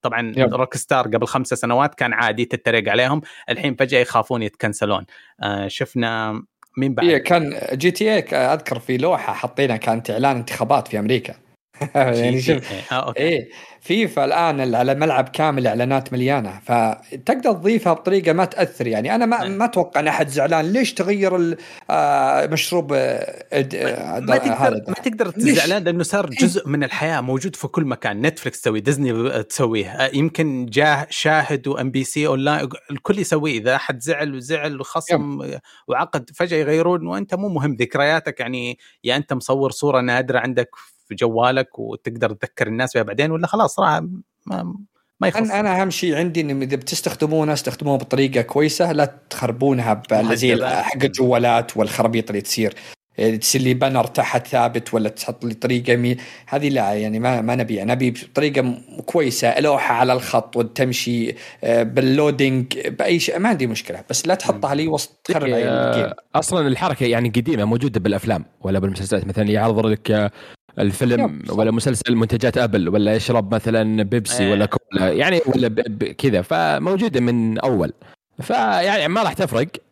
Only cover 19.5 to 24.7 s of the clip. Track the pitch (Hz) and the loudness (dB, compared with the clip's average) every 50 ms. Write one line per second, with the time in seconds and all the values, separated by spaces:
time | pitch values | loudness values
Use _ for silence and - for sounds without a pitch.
19.5 | 196 196 226 233 - 185 170 - - 147 151 156 143 156 156 143 131 147 135 147 | -2 -2 -2 0 2 0 0 2 0 0 0 0 0 0 -2 -2 0 0 0 2
20.5 | 170 160 156 170 202 254 254 - - - 180 185 208 202 196 190 180 180 170 165 | 2 2 2 2 2 2 0 0 -2 -2 -2 0 0 2 2 2 2 2 2 0
21.5 | 165 160 - - - - - - 151 156 147 143 143 139 135 135 139 139 143 151 | -2 -4 -10 -20 -20 -20 -4 -2 0 2 2 2 2 2 2 2 2 2 2 0
22.5 | 156 151 - - 175 175 156 139 143 135 131 131 123 - - - - - - _ | 0 -2 -2 0 0 -2 0 0 0 0 0 0 -2 -2 -4 -8 -10 -14 -12 _
23.5 | - 143 139 135 - - 131 131 123 - - 73 82 117 127 107 127 - - 269 | -2 -2 -2 0 -4 -4 -4 -4 -4 -4 -6 -6 -6 -6 0 0 0 2 2 0
24.5 | - - - 110 | 0 2 2 2